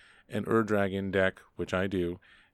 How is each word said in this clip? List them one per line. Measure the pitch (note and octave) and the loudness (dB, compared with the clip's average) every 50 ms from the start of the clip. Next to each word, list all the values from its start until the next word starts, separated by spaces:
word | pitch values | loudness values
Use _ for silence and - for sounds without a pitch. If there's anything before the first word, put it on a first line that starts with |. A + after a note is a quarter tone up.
| - - - - _ - | -20 -20 -20 -20 _ -8
an | - A2 - | -8 -6 -2
Ur | - A2+ A2+ | 2 2 2
Dragon | A2 G#2 G#2+ G2+ G2+ F#2+ F#2 G2 G2 G2 | 2 2 2 0 2 0 -2 -4 -4 0
deck, | F#2 G2 F#2+ F#2+ - - - _ _ | 2 2 2 2 0 -4 -20 _ _
which | - F2 - - | -8 -6 -2 0
I | F#2 F#2+ | -2 0
do, | G2 G2 F#2 F2 E2+ F2 F#2 _ - - - _ _ | 0 0 0 0 -2 -4 -8 _ -20 -20 -20 _ _